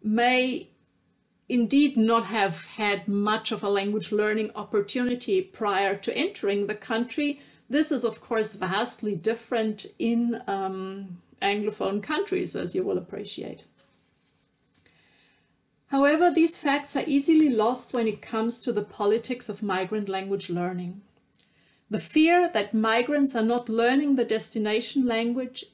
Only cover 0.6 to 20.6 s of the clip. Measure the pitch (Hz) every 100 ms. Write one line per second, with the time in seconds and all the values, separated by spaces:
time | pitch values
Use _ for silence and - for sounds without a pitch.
0.6 | - _ _ _ _ _ _ _ - 247
1.6 | 220 277 294 233 220 233 185 220 196 160
2.6 | - - 208 190 - 202 202 214 - 196
3.6 | 202 202 202 208 - 208 208 214 214 208
4.6 | 202 214 202 254 247 247 - 190 185 -
5.6 | 208 196 196 196 - 233 359 - 202 202
6.6 | 202 208 - 226 247 - 294 285 - -
7.6 | _ 285 302 269 226 - - 220 214 -
8.6 | 185 196 240 - 208 180 214 226 - 233
9.6 | 220 214 - - 226 233 233 233 - 196
10.6 | 190 190 190 196 190 175 _ _ 202 208
11.6 | 208 - 196 202 - - 403 180 165 180
12.6 | 180 185 190 185 175 202 208 - - -
13.6 | - _ _ _ _ _ _ _ _ _
14.6 | _ _ _ _ _ _ _ _ _ _
15.6 | _ _ _ 269 277 302 349 320 330 -
16.6 | 294 285 285 285 - 277 277 311 302 220
17.6 | 220 254 - 247 220 - - 226 226 233
18.6 | 262 208 208 - 202 226 - 247 - 180
19.6 | 202 185 185 214 202 190 196 196 - 175